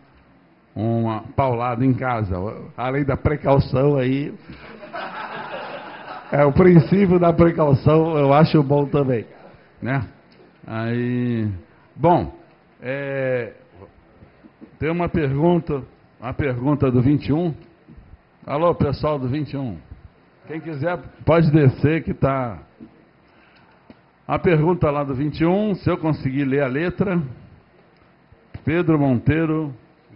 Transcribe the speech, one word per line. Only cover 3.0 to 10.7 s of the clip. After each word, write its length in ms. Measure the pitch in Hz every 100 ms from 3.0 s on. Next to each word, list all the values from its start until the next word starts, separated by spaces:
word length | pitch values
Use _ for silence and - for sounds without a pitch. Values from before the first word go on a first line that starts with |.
da 140 | 139 127
precaução 800 | 147 147 - 139 - 135 143 143
aí, 340 | 127 135 151 214 - - - - - - - - - - - - - - - - - - -
é 100 | 143
o 80 | 143
princípio 680 | 139 180 170 - 190 196 180
da 160 | 170
precaução, 800 | 160 170 160 151 139 147 156 160 156
eu 160 | 139
acho 300 | 139 165 160
bom 240 | 135 143 143
também, 400 | 147 131 120 - - - - _ -
né? 240 | 110 135 95 - _ _ - _
Aí, 840 | -